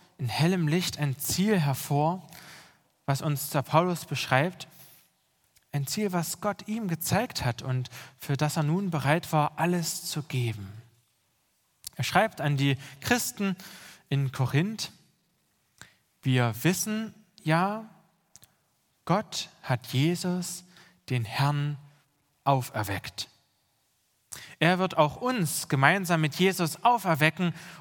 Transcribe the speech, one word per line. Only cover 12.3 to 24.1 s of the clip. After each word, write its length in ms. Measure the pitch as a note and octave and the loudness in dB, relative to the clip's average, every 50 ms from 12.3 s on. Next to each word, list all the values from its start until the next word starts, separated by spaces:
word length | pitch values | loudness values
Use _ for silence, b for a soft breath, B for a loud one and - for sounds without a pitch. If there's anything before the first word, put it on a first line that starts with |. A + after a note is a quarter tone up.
| - - | 0 -2
an 160 | C#3 D3 C#3+ C3+ | 0 0 2 2
die 200 | C#3 C#3 C3+ C3 B B B B | 4 2 2 0 B B B B
Christen 540 | - - B3 A#3+ - - - - G3+ G3 F#3 B B B B B B B B B B _ | 0 2 2 2 2 -2 -4 -2 -2 -2 -2 B B B B B B B B B B _
in 240 | C#3 C#3 C#3 B2+ | -2 -2 -2 -2
Korinth, 600 | C3 - C3 A#2+ - C#3 E3+ G#3 A3 G#3 - - - _ _ _ _ _ _ _ _ _ _ _ _ _ _ _ _ B B B B B B B _ _ | -2 -2 -2 0 2 2 0 0 -2 -6 -10 -10 -12 _ _ _ _ _ _ _ _ _ _ _ _ _ _ _ _ B B B B B B B _ _
„Wir 320 | - C3 B2+ B2+ B2 A#2 G#2+ A#2 - | -2 2 4 4 4 2 0 0 0
wissen 500 | D#3+ F#3 F3+ - G#3+ G#3+ A3 A3 G#3+ - - _ _ _ - | 0 0 0 -2 -4 -4 -4 -6 -8 -12 -18 _ _ _ -8
ja, 480 | - D#3 D#3 E3 F3+ G3 G#3 A3 A3 A3 - - _ _ _ _ _ _ _ - - _ _ _ _ _ _ _ _ _ _ _ _ | -2 0 2 2 2 0 -2 -6 -8 -14 -18 -20 _ _ _ _ _ _ _ -20 -20 _ _ _ _ _ _ _ _ _ _ _ _
Gott 440 | - E3+ G3+ G#3+ - - - - - - _ - | 0 0 0 0 -2 -8 -10 -10 -10 -14 _ -4
hat 240 | - C3 A#2 - - | -2 -2 -2 -2 -2
Jesus, 760 | - B2+ C#3 E3 F3 - - F3+ F3+ F3+ F3 - - - B B B B B B B B _ - | 0 2 2 2 2 0 -2 -2 -2 -2 -4 -6 -10 -12 B B B B B B B B _ -4
den 160 | B2+ B2 A2+ | -4 -4 -4
Herrn, 540 | G2 - - C#3 C#3+ D3 C#3+ C#3+ D3 D3 C#3 - - - _ _ _ _ _ _ _ _ _ _ | -4 -2 0 0 2 2 0 -2 -4 -4 -8 -12 -18 -20 _ _ _ _ _ _ _ _ _ _
auferweckt. 840 | C#3 C#3 C3 A#2+ - - A#2 A2 G2 G2 F#2+ - - - - - - _ _ _ _ _ _ _ _ _ _ _ _ _ _ _ _ | 2 2 2 0 -4 -6 -6 -4 -4 -4 -6 -6 -10 -12 -12 -12 -12 _ _ _ _ _ _ _ _ _ _ _ _ _ _ _ _